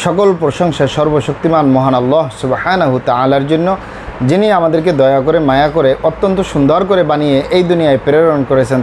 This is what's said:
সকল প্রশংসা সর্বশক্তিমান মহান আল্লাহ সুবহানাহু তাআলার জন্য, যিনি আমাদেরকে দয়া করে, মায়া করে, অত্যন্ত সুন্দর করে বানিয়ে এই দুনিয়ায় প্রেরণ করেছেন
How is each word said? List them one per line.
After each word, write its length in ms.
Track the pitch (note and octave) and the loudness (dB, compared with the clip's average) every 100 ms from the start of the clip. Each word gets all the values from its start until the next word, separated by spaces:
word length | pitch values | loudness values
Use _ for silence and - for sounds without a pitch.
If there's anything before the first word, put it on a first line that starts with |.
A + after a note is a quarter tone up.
সকল 240 | F3 E3+ G3+ F3+ | -4 0 2 2
প্রশংসা 440 | D#3+ - F3 C#3 C3+ - | -2 -2 -2 0 -2 0
সর্বশক্তিমান 680 | D3+ D3+ C3 C#3+ E3+ D#3+ C#3+ | 0 0 -2 -4 0 2 2
মহান 200 | C3 C3+ B2+ | 2 2 0
আল্লাহ 220 | B2 D3+ D3 - | 0 0 -2 -4
সুবহানাহু 560 | C3 B2+ E3 F#3 D#3 B2+ B2 | -4 -4 -2 0 0 0 -2
তাআলার 360 | B2 C3 C#3 C#3 | 0 2 0 0
জন্য, 180 | D#3+ F3 F#3+ - - - - B2+ | 0 0 -4 -8 -16 -14 -4 0
যিনি 180 | F3 G#3+ F#3+ | 2 2 2
আমাদেরকে 320 | E3 E3 E3 D3+ | 2 0 0 2
দয়া 200 | C3 C3+ C3 | 2 2 2
করে, 120 | D#3+ D3 | 0 2
মায়া 200 | C3+ D3 D3 | 2 0 2
করে, 140 | C3+ C3 D#3+ | 0 0 -2
অত্যন্ত 300 | D#3 G3+ F#3+ F#3 | -2 -2 -2 -2
সুন্দর 280 | D#3 C#3 E3 F#3+ | 0 2 2 0
করে 120 | F#3+ D#3+ | 0 0
বানিয়ে 280 | D3+ D3 C3+ C#3+ | 0 0 0 0
এই 120 | F3+ F3 | 0 0
দুনিয়ায় 300 | F3 D#3 D#3 | 0 2 0
প্রেরণ 360 | - D3 E3 D3 B2+ | 2 2 2 0 0
করেছেন 320 | C3 A#2+ C3 | 0 0 -2